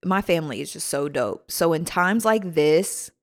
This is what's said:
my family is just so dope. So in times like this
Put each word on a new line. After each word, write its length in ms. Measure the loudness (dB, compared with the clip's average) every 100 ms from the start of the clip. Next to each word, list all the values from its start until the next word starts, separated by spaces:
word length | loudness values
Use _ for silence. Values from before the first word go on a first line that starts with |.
my 200 | 0 -2
family 380 | 2 0 0 -8
is 120 | -10
just 140 | -8 -6
so 200 | -4 -2
dope. 440 | -2 -2 -4 _
So 220 | 0 2
in 120 | 2 -2
times 400 | 0 2 2 2
like 300 | 0 0 2
this 560 | 4 4 2 -6 -12 _